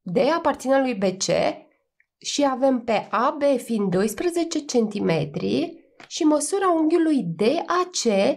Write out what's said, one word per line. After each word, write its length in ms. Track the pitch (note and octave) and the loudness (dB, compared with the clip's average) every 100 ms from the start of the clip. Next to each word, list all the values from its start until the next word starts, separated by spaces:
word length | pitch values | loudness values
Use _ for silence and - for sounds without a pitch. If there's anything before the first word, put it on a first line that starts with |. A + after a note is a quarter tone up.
D 160 | - F3 B3 E4 | -2 0 2 2
aparține 440 | E4 C#4 B3+ C4+ | 0 -2 0 2
lui 140 | C4 | 2
B 80 | G#3+ | 0
C 220 | F#3+ F#3 - E3 - - - _ _ _ _ _ | -2 -2 0 0 0 -4 -14 _ _ _ _ _
și 300 | - - C#4+ | -8 0 0
avem 300 | B3+ C4+ B3+ | 2 2 0
pe 220 | A#3 G#3 - | 0 -2 0
A 260 | A#3 B3+ D#4 | 0 0 0
B 200 | C#4+ C4 | 0 0
fiind 320 | - A3+ G3+ | 0 -2 0
doisprezece 680 | F3+ G#3+ G#3+ F4 E4+ E4 D4+ | 0 0 0 -2 0 -2 -4
centimetri 1300 | - B3 G#3+ G#3 F#3+ E3 D3 E3+ F#3+ A#3 E4 - _ _ - | -2 0 0 -2 0 0 -2 -4 -2 -2 -2 -8 _ _ -14
și 160 | - | 0
măsura 440 | D#4 D4+ D4 G4 F#4+ | 2 2 0 0 0
unghiului 540 | E4 D#4 E4+ D#4+ C#4+ | 2 2 2 2 2
D 180 | F3 E3 G#3 E4 - | -2 0 0 0 -2
A 220 | F4 F4+ | -2 -2
C 440 | - A#3 G3 G#3+ | -2 0 2 2